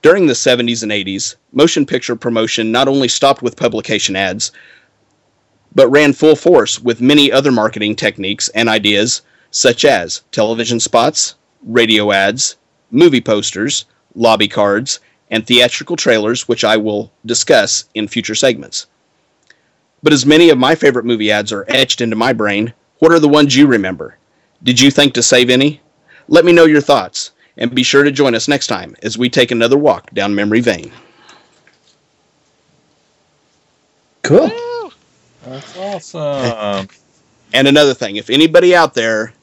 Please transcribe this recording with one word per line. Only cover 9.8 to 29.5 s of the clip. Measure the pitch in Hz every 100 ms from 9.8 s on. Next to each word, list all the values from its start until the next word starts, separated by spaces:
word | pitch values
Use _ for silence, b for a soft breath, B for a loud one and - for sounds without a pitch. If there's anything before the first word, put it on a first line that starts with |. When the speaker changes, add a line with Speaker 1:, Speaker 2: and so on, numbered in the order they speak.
Speaker 1:
as | 147 110 87 - _
television | - 107 113 113 117
spots, | - 117 123 - - - _ _
radio | - 117 113 107 104
ads, | 98 98 120 - - _ _ _
movie | 123 170 131
posters, | 113 104 98 92 120 - - _ _
lobby | - 113 110 104
cards, | - 101 101 135 - _ _ _
and | 113 110
theatrical | 120 120 - 151 170
trailers, | - 113 104 127 -
which | 117
I | - 110
will | 104 104 107 _ 110
discuss | 120 - 131 101 - -
in | 110 104
future | 120 104
segments. | 107 135 113 - - - _ _ _ _ _ _ _ _ _ _ _
But | 151
as | 147
many | 131 151 170
of | 135
my | 131
favorite | 160 - 123
movie | 117 117 107
ads | 104 107
are | 104 98
etched | 135 131 -
into | 117 110
my | 120
brain, | 117 107 101 113 - _ _
what | 160
are | 165
the | 151
ones | 147 147
you | 127 147
remember? | 117 95 92 76 _ _ _ _ _
Did | 120 123
you | 139
think | 135 143
to | 120
save | 117 127 123
any? | 127 143 147 _ _ b b b
Let | 160 170
me |
know | 170
your | 160 151
thoughts, | 143 135 92 - - _ _ -
and | 120
be | 127
sure | 123 143
to | 143
join | 135 139
us | 113 127
next | 143 -
time | 98 85 -
as | 107 110
we | 123
take | 139 123